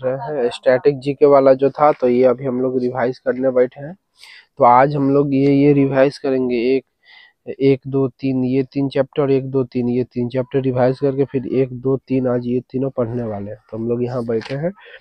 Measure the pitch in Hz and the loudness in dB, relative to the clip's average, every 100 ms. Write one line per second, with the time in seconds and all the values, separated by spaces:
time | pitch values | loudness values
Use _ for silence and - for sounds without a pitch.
0 | 131 135 139 147 120 - 135 127 147 139 | -6 -6 -6 -4 -4 -2 0 2 2 -2
1 | 135 135 143 139 135 135 139 143 151 147 | -4 2 4 6 6 4 2 2 2 2
2 | 127 123 127 123 139 123 127 127 123 127 | 0 4 2 2 -4 -4 -2 -2 -4 -2
3 | 123 127 135 123 131 127 127 - 143 190 | -4 -4 -4 -2 0 2 0 -2 -16 -16
4 | _ _ - - _ - 127 123 143 147 | _ _ -20 -20 _ 2 6 6 4 2
5 | 139 143 147 135 139 139 143 143 139 135 | 2 2 2 2 2 4 4 4 2 2
6 | 139 - 139 131 127 120 120 135 - _ | 2 0 -4 -2 -2 0 0 0 -4 _
7 | _ - _ _ - - 139 135 135 135 | _ -20 _ _ -14 -2 0 0 -2 -2
8 | 135 - 135 131 127 135 127 143 135 143 | -2 -4 -4 -2 -2 -2 -2 -4 -4 -2
9 | 131 - 139 135 135 135 127 127 120 123 | -4 -2 0 0 0 -4 -2 -4 -2 -2
10 | 123 123 120 127 123 139 131 123 127 131 | -4 -6 -6 -6 -4 -4 -2 0 0 0
11 | 139 135 139 135 120 123 131 123 135 135 | -2 -2 -4 -4 -4 -2 -2 -4 -4 -4
12 | - 131 127 123 123 123 - 131 135 131 | -2 -2 -2 -2 -2 -6 -4 -6 -6 -4
13 | 113 117 113 101 101 - - 110 113 120 | -4 -6 -6 -8 -10 -14 -14 -8 -4 -4
14 | 120 123 117 113 107 139 170 202 - - | -4 -6 -4 -4 -4 -6 -6 -8 -20 -20